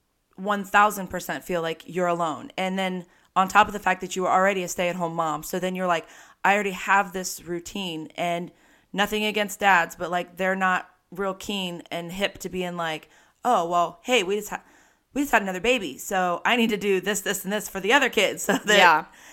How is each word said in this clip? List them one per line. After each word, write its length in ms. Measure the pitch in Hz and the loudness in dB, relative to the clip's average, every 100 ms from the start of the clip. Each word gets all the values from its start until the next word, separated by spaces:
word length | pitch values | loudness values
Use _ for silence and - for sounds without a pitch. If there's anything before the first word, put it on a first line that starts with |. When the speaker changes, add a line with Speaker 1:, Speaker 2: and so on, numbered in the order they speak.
| _ _ _ - | _ _ _ -8
Speaker 1:
one 280 | 196 202 | -4 -4
thousand 440 | 196 208 208 196 180 | 2 4 4 2 -6
percent 340 | 180 - 147 | -6 -6 -8
feel 180 | - 175 | -4 -2
like 200 | 165 160 - | -2 -6 -6
you're 200 | 170 175 | -2 0
alone. 440 | 170 165 127 - - | 0 -2 -4 -8 -6
And 200 | 185 190 | -4 -2
then 280 | 185 185 170 _ _ | -2 -4 -10 _ _
on 140 | 185 185 | 0 4
top 180 | 202 208 | 6 6
of 60 | |
the 60 | 202 | 2
fact 220 | 185 185 | -2 -2
that 120 | 180 185 | -4 -2
you 60 | |
were 80 | 175 | 2
already 320 | 175 190 190 | 4 4 0
a 60 | 175 | -4
stay-at-home 460 | - 175 180 165 | -2 -2 -2 -4
mom, 280 | 165 160 151 | -2 -2 -4
so 160 | - 185 | -6 -4
then 160 | 185 | -4
you're 120 | 185 180 | -2 0
like, 200 | 165 - - - _ | -2 -4 -18 -20 _
"I 100 | 185 | 2
already 160 | 202 202 | 2 0
have 400 | 185 - 196 190 | -4 2 2 2
this 300 | 185 185 - | -4 -8 -10
routine," 640 | 160 175 175 202 185 156 156 - | -8 -8 -8 -8 -8 -8 -8 -4
and 340 | 175 170 180 - _ _ _ | -4 -4 -6 -14 _ _ _
nothing 320 | 185 202 214 | -2 -2 -2
against 360 | 214 208 202 - | -2 -2 -4 0
dads, 340 | 202 175 170 - | 4 4 4 -4
but, 140 | 170 | -4
like, 260 | 175 175 175 | -4 -4 -2
they're 180 | 190 190 | -2 0
not 320 | 185 180 - _ _ | 2 0 -4 _ _
real 240 | 180 196 | -6 -6
keen 480 | 190 - 202 180 170 - | -6 -6 -6 -6 -8 -8
and 200 | 170 170 | -10 -8
hip 260 | 185 196 - | -4 -4 -4
to 100 | 180 | -8
being 280 | 180 180 175 | -6 -4 -4
like, 320 | 165 151 - _ _ _ | -4 -6 -10 _ _ _
"Oh, 240 | 240 214 170 | 0 2 2
well, 320 | 175 170 - | 2 0 -4
hey, 180 | - 247 | 0 0
we 140 | 180 208 | 2 -2
just 120 | 208 | -4
ha-, 120 | - - _ _ _ _ | -10 -12 _ _ _ _
we 100 | - | -6
just 100 | 190 | 2
had 100 | 220 | 2
another 180 | 196 185 | 2 0
baby, 380 | 226 254 160 - | 0 0 -2 -10
so 420 | - 190 180 175 190 | -4 -2 0 0 0
I 100 | 240 | 2
need 140 | 226 | 2
to 60 | 208 | 2
do 220 | 202 190 | 0 0
this, 200 | 190 202 | 0 -2
this, 240 | 190 196 | -2 -4
and 80 | 185 | -4
this 160 | 214 - | -6 -6
for 120 | 196 | -4
the 120 | 190 | 2
other 160 | 277 240 | 2 2
kids." 320 | 220 175 156 | 2 0 0
<laughs> 40 | - | 0
So 80 | |
that 240 | 196 202 202 | 0 4 6
Speaker 2:
Yeah. 260 | 180 156 185 - - | 8 6 0 -14 -20